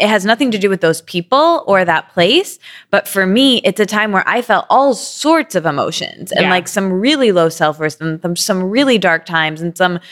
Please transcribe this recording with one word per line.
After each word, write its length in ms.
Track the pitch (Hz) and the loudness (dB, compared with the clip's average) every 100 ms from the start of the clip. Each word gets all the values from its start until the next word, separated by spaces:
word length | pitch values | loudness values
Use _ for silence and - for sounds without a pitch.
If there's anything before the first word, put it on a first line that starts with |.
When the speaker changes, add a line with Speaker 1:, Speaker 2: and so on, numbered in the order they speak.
Speaker 1:
it 60 | - | 0
has 180 | 214 190 | 0 0
nothing 240 | 233 277 | 0 0
to 60 | 214 | 0
do 120 | 196 | 0
with 120 | 190 | 0
those 200 | 165 160 | 0 0
people 600 | - 180 170 262 320 330 - | -4 -8 0 2 2 2 2
or 180 | 196 180 | 2 2
that 260 | 160 - | 0 -2
place. 440 | - 175 285 403 - - - - | 0 2 2 0 -8 -20 -20 -2
But 160 | 202 - | -2 -2
for 180 | 196 185 | -2 0
me, 360 | 208 269 233 | 2 4 2
it's 160 | - 185 | 0 0
a 60 | 202 | -2
time 260 | 208 214 | 0 0
where 160 | 190 - | 0 0
I 140 | 220 | -2
felt 240 | 240 196 - | 0 0 2
all 240 | 247 277 240 | 2 2 0
sorts 580 | - - 294 320 - 190 | -6 -6 0 0 0 -2
of 100 | 160 | -2
emotions 680 | 143 117 165 - - - | -2 -2 -4 -8 -12 -6
and, 100 | - 160 | -2 0
Speaker 2:
Yeah. 40 | |
Speaker 1:
like, 180 | 180 180 | 0 -2
some 240 | - 196 | -4 -2
really 380 | 185 226 302 247 | 0 0 2 2
low 180 | 180 165 | 2 0
self-worth 520 | 160 156 151 156 - | 0 -2 -2 -6 -4
and 180 | 160 160 | -6 -6
some, 140 | 175 175 | -6 -4
some 280 | - 190 185 | -2 -2 0
really 280 | 220 269 233 | 0 2 2
dark 280 | 185 165 165 | 2 0 -2
times 360 | 165 156 156 | -2 -2 -4
and 160 | 170 170 | -8 -2
some 220 | 180 175 - | -2 -2 -8